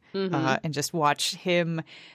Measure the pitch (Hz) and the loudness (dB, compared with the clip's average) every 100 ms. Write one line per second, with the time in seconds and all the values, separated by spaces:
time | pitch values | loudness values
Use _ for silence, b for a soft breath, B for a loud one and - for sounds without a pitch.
0 | _ 196 190 151 131 135 165 139 147 170 | _ -4 -2 0 2 0 -2 -4 -4 0
1 | 147 143 - 175 185 175 165 165 - B | 2 2 -2 -4 0 2 2 -2 -8 B
2 | B | B